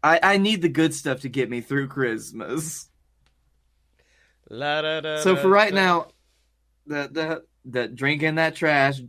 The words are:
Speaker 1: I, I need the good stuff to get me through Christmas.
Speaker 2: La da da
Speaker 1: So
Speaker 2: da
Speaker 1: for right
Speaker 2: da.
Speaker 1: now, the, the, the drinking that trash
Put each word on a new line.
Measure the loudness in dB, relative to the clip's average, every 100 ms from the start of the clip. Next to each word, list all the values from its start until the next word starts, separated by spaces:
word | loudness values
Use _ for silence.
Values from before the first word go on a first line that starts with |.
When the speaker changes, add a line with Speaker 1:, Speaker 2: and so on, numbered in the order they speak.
| 4
Speaker 1:
I, | 4
I | 4 4
need | 2 0
the | 0
good | 2 0
stuff | 0 -4 -6
to | -6
get | -4 -4
me | -4
through | -4 -4 -4
Christmas. | -2 -2 -2 -8 -12 -8 -6 -8 -12 -18 _ _ _ _ _ _ _ _ _ _ _ _ _ _ _ _
Speaker 2:
La | -10 -4 -4
da | -2 -4
da | -6 -2
Speaker 1:
So | 2
Speaker 2:
da | 2
Speaker 1:
for | 6
right | 6 6
Speaker 2:
da. | 4
Speaker 1:
now, | 2 2 0 _ _ _ _ _ _ _ -8
the, | -8 -6
the, | -6 -4 -6 -10 _
the | -8 -6 -6
drinking | -2 -2 0 0 2
that | 0
trash | 0 2 4 2 0